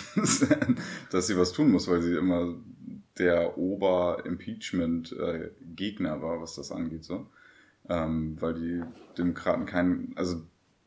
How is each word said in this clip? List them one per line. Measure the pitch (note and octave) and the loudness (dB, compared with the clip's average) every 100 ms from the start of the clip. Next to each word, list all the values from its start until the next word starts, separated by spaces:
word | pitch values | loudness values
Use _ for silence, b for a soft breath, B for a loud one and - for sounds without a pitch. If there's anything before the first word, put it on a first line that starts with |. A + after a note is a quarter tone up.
| - - | -4 0
<laughs> | - - C4+ D4 - A#3+ B B B | 2 4 4 4 2 0 B B B
dass | F#2 F2+ | 0 2
sie | F#2 | 4
was | F2+ | 2
tun | - D3+ | 4 6
muss, | - - | 6 4
weil | F2 | 2
sie | E2+ F2 | 2 2
immer | F#2 F2 F2 E2 - - - - - - | 2 2 0 -4 -12 -18 -14 -16 -12 0
der | F2+ E2+ E2+ - | 4 4 2 0
Ober-Impeachment, | F2+ G2 F#2+ F2+ F2 E2+ - F2 - A2+ - F2+ E2 E2 E2 | -2 2 2 4 2 0 -4 -6 -6 -10 -4 -2 0 0 -4
äh, | - E2+ E2 D#2+ - E2+ E2+ | -4 -2 -2 -6 -12 -16 -8
Gegner | G2 G#2 E2+ D2+ | -6 -4 -4 -2
war, | D#2+ E2+ | -4 -6
was | E2 - | -6 -10
das | - | -10
angeht, | E2+ E2 D#2+ | -6 -6 -8
so. | - F2 - B B B B B - | -8 -10 -10 B B B B B -4
Ähm, | E2+ D#2+ D#2+ D#2 D#2 | 0 0 0 -2 -2
weil | E2 | -2
die | E2 E2 F2 E2 - - - | -2 -4 -4 -6 -12 -12 -2
Demokraten | F2 E2 - E2 D#2+ | 0 0 0 0 0
keinen, | F2+ F2+ F2+ - - | 2 2 2 -2 -4
also | F2+ E2+ D#2+ _ _ _ | -2 -4 -8 _ _ _